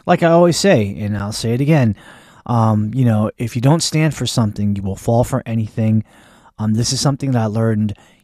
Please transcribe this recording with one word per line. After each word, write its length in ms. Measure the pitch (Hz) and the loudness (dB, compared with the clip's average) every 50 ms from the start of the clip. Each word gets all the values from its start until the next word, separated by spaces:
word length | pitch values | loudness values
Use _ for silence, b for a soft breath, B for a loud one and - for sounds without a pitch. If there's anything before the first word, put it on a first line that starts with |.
| B | B
like 160 | 175 175 - 175 | 0 0 2 4
I 60 | 165 | 4
always 300 | 165 170 175 175 156 - | 4 6 4 4 2 2
say, 360 | - 202 180 117 104 98 - - | 2 2 4 2 2 -2 -4 -6
and 180 | 107 101 107 | -6 -6 -4
I'll 160 | 104 101 104 107 | -4 -6 -6 -8
say 220 | - - 113 117 | -6 -4 -2 -2
it 60 | 127 143 | 0 2
again, 340 | 143 165 143 123 110 98 B B B B B B B B B B | 2 4 4 4 2 0 B B B B B B B B B B
um, 480 | - 120 117 110 110 110 107 107 107 117 | -2 0 2 2 2 2 0 0 -2 -2
you 120 | 135 127 | 0 2
know, 240 | 117 110 107 107 107 - - | 2 2 2 0 -2 -4 -6
if 180 | 123 113 - | -8 -6 -4
you 60 | 120 113 | 0 2
don't 200 | 139 165 165 - | 2 2 2 0
stand 320 | - - 156 156 151 139 | -2 0 0 0 0 -2
for 120 | - 127 | -2 -4
something, 500 | 117 - 131 113 104 104 - 104 104 101 | -4 -2 0 -2 -2 -2 -2 -2 -2 -2
you 60 | 101 98 | -2 -4
will 120 | 95 95 | -6 -8
fall 300 | - - - 117 120 120 | -6 -2 0 0 0 0
for 180 | - 131 123 - | 0 -2 -6 -4
anything. 580 | 120 113 113 107 104 - - 110 110 110 110 b b b b b b b b b b b - | -4 -4 -4 -4 -4 -4 -2 0 0 0 0 b b b b b b b b b b b -6
Um, 160 | 110 107 107 | -4 -2 0
this 180 | 113 120 - 135 | 0 -2 -2 -2
is 80 | 123 | -2
something 320 | - 143 139 - 139 135 127 | -2 -2 -2 -2 -2 -2 -2
that 100 | 117 110 | 0 -2
I 40 | |
learned 480 | 107 104 113 113 113 110 104 107 104 101 b b b b b | -2 -2 -2 0 0 0 0 -2 -4 -4 b b b b b